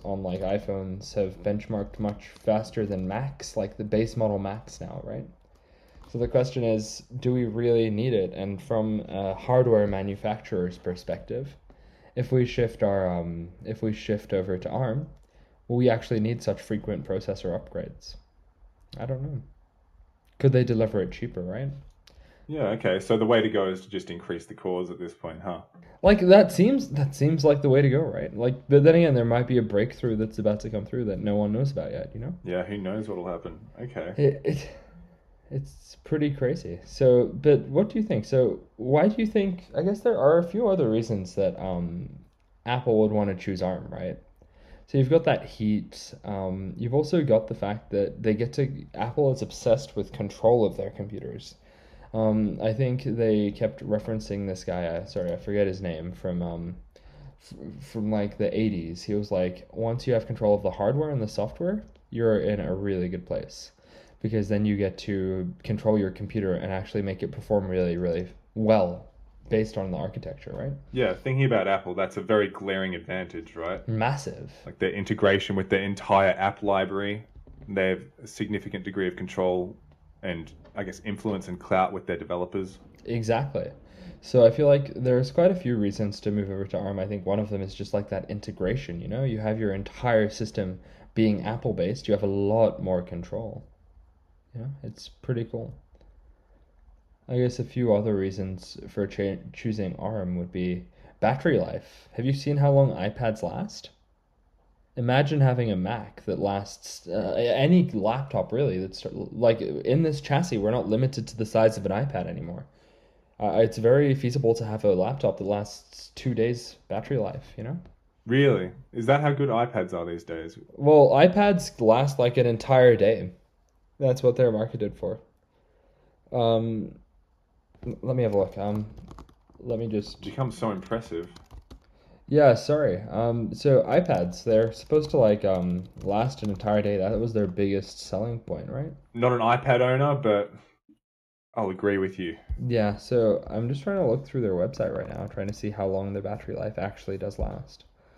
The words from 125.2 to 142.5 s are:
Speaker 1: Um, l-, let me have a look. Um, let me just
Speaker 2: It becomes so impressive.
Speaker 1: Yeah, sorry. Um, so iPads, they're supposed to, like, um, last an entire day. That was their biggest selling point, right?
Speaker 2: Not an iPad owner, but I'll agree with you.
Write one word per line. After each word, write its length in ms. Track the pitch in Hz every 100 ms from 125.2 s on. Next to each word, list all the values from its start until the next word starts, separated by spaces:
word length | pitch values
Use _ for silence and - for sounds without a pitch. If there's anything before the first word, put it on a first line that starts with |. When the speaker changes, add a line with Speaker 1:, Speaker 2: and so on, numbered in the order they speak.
| - _ _ _ _ _ _ _ _ _ _
Speaker 1:
Um, 640 | 123 113 113 113 110 - - _ _ _ _ _ _ _ _ 123
l-, 100 | -
let 140 | 120 127
me 80 |
have 100 | 113
a 40 | 101
look. 200 | 92 98
Um, 260 | 101 107 107 - - - - _ _ -
let 180 | 123 113
me 80 | 113
just 320 | 107 104 -
Speaker 2:
It 120 | 101
becomes 280 | - 123 110
so 140 | 113
impressive. 580 | 95 - 113 - 85 87 - - - - - _ _ _ - -
Speaker 1:
Yeah, 240 | 147 139
sorry. 460 | 113 - 151 135 90 110
Um, 460 | 98 117 117 110
so 280 | - 143 127
iPads, 600 | - 147 175 101 87 -
they're 260 | 117 110 113
supposed 380 | - - 151 151
to, 60 | 147
like, 300 | 110 104 98
um, 380 | 92 90 87 92 -
last 400 | 95 104 127 -
an 80 | 104
entire 320 | 98 107 104
day. 160 | 104 101
That 200 | 95 110
was 140 | 117
their 140 | 110 98
biggest 540 | 90 98 98 - -
selling 400 | - 98 117 117
point, 280 | - - -
right? 240 | 127 160 - _
Speaker 2:
Not 180 | 117 123
an 60 | 120
iPad 420 | 113 123 135 123
owner, 340 | 127 131 143
but 380 | 139 113 101 101 - - _ _ _ _ _ _ _ _
I'll 160 | 113 98
agree 260 | 92 101 98
with 220 | 95 -
you. 180 | 85 80 -